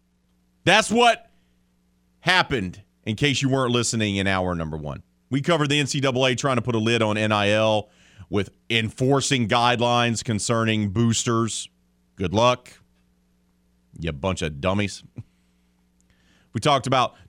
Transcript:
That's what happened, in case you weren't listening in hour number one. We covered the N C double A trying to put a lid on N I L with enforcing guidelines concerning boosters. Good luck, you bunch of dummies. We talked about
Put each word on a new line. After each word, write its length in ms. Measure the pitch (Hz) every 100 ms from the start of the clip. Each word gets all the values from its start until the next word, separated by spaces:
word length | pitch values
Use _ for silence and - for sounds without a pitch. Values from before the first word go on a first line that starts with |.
| _ _ _ _ _ _
That's 260 | 165 202 214
what 400 | 226 240 220 - _ _ _ _ _ _ _ _ _
happened, 600 | 170 180 - 135 92 - - _
in 120 | 110 107
case 260 | 143 127
you 80 | 135
weren't 220 | 135 123
listening 440 | 120 113 113 107 98
in 100 | 98
hour 280 | 95 92
number 240 | 87 80 78
one. 240 | 73 69 - _ -
We 120 | 135
covered 280 | 139 165 147
the 100 | 147
N 80 | 139
C 100 | 147
double 260 | 131 123
A 120 | 131 120
trying 180 | 139
to 80 | 123
put 140 | 117 113
a 20 |
lid 240 | 110 117
on 160 | 110 104
N 140 | 107
I 180 | 104 101
L 400 | 107 110 107 - _ _ - 95
with 200 | 101 95 _ -
enforcing 760 | 117 113 - 131 139 131 135 110
guidelines 760 | 120 120 120 120 120 120 113
concerning 680 | - 104 - 117 113 107 104
boosters. 760 | 95 117 110 - 113 113 - - _ _ _ _
Good 180 | - 90
luck, 400 | 98 120 123 - - _ _ _ _ _ _ _ _ _ _ _ -
you 140 | 82
bunch 280 | 71 95 87
of 180 | 80 71
dummies. 420 | 90 98 101 - - - - _ _ _ _ _ _ _ _ _ _ _ _
We 80 | 113
talked 260 | 151 139 123
about 300 | 127 117 -